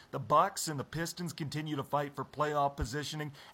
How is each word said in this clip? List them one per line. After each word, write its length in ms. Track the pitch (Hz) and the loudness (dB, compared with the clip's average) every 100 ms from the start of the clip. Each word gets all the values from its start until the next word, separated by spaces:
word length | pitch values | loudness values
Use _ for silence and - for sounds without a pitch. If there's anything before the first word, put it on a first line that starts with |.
| - | -10
The 80 | 135 | -6
Bucks 480 | 110 151 190 - - | 4 6 6 2 -4
and 100 | 143 | -4
the 60 | |
Pistons 480 | 120 156 165 - 170 | -4 -4 -4 -4 -6
continue 460 | - 147 147 156 143 | -4 -4 -4 -2 -2
to 60 | |
fight 340 | 135 147 143 139 | 0 0 0 -4
for 80 | 127 | -6
playoff 500 | - 151 147 143 139 | 0 2 4 2 2
positioning. 560 | 151 143 143 156 151 143 - | -2 -2 -4 -4 -6 -8 -14